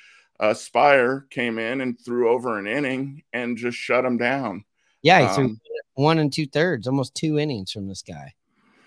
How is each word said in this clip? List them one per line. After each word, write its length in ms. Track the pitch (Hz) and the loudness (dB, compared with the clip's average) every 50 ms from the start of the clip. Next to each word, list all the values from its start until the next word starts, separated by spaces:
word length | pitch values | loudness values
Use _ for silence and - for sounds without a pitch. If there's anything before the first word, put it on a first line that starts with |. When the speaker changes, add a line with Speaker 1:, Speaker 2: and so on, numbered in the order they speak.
| - - - _ _ _ _ _ | -20 -20 -20 _ _ _ _ _
Speaker 1:
uh, 160 | 104 107 113 | 0 0 0
Spire, 720 | 117 - - - 117 135 147 143 135 120 123 135 139 139 _ | 0 -4 -2 2 4 6 6 6 6 4 2 0 -2 -8 _
came 280 | - 139 123 120 113 113 | -6 -4 -4 -4 -4 -4
in 220 | 113 113 127 135 | -4 -4 -4 -4
and 180 | 131 127 120 - | -4 -6 -6 -8
threw 320 | _ 123 120 120 120 113 | _ -4 -2 2 2 2
over 280 | 120 127 117 127 113 101 | 2 2 0 -4 -4 -4
an 80 | 98 | -4
inning 560 | 104 113 143 147 127 131 127 135 139 139 151 _ _ - | -4 -2 -2 -2 -2 -4 -4 -6 -8 -10 -16 _ _ -8
and 240 | 120 123 120 120 | -6 -4 -4 -4
just 220 | 110 120 120 120 - | -4 -4 -4 -4 -4
shut 260 | - - 127 123 127 | -2 0 0 2 2
him 140 | 127 120 117 | 2 0 0
down. 460 | 123 123 135 139 131 107 92 101 - _ _ _ _ _ _ _ - | 0 0 0 -2 -4 -6 -8 -10 -12 _ _ _ _ _ _ _ 4
Speaker 2:
Yeah, 260 | 151 180 180 135 95 | 6 6 6 6 4
he 60 | 95 | 4
threw 100 | - 135 | 2 2
Speaker 1:
Um, 160 | 123 110 113 _ - - - - _ _ | 0 -2 -6 _ -12 -12 -12 -12 _ _
Speaker 2:
one 240 | 131 139 156 165 160 | 0 2 2 4 4
and 140 | 151 143 135 | 2 0 0
two 140 | - 156 | -4 -6
thirds, 400 | 139 - 147 165 185 165 113 98 | -2 0 0 0 2 0 -2 -2
almost 280 | 123 135 139 127 - - | -2 -2 -2 -2 -4 -6
two 240 | - - 156 151 147 | -6 -4 -2 -2 -2
innings 340 | 147 151 131 107 95 - - | -2 -2 -4 -6 -8 -10 -10
from 160 | 107 98 98 | -10 -10 -10
this 140 | 95 - - | -12 -14 -14
guy. 320 | - 87 73 69 69 - _ _ _ _ _ _ _ _ _ _ | -16 -16 -16 -16 -18 -20 _ _ _ _ _ _ _ _ _ _